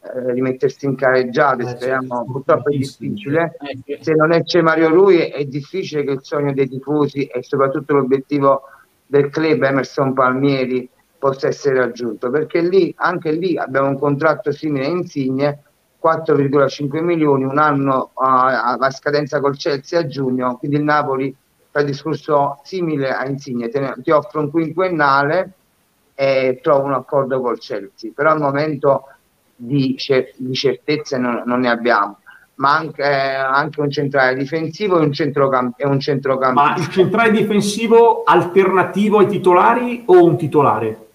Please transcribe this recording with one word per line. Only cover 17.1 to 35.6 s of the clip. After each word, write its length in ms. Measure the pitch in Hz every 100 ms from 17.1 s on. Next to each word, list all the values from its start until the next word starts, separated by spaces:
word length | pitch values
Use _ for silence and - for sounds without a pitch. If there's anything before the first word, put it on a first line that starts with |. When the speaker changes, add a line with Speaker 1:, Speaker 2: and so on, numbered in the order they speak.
| 170 151 135
Speaker 1:
un 140 | 131 135
anno 540 | 151 143 139 131 -
a, 480 | - 131 131 127 127 117
a, 120 | 123
a 120 | 131
scadenza 480 | 131 - 147 147 147
col 180 | 139 139
Chelsea 420 | 175 143 - 170
a 60 | 160
giugno, 520 | 135 135 127 127 123
quindi 200 | 147 143
il 60 |
Napoli 520 | 147 147 135 131 139 139 _ _ _
fa 80 | 147
il 80 | 143
discorso 720 | 139 160 147 - 147 139 143
simile 460 | - 190 170 151 135
a 160 | 110 127
Insigne: 420 | 135 143 120 117
"Te 100 | 135
ne, 160 | 135 120
ti 80 | 127
offro 300 | 156 143 156
un 100 | 151
quinquennale 1000 | 160 160 156 185 170 143 135 143 165 190 - _ _ _ _ _
e 460 | - 139 135 131 127
trovo 240 | - 143 139
un 80 |
accordo 480 | 135 120 143 131 135
col 160 | 120 113
Chelsea", 540 | - 113 98 _ 113
però 160 | - 147
al 80 | 156
momento 680 | 143 139 156 143 143 135 - - _ _ _ _
di 400 | 120 143 131 127
cer-, 360 | - 131 127 -
di 160 | 127
certezze 640 | 131 139 - - 147 - 131
non, 240 | 123 117 123
non 140 | 123
ne 80 | 127
abbiamo, 480 | 117 117 113 101 101 _ - _ _
ma 220 | 139 151
anche, 240 | 160 -
eh, 320 | 143 139 135
anche 480 | 135 135 135 151 143
un 80 | 147
centrale 460 | 143 143 139 127 131
difensivo 640 | 139 160 160 160 214 180
e 40 |
un 80 | 151
centrocamp-, 640 | 143 151 143 135 131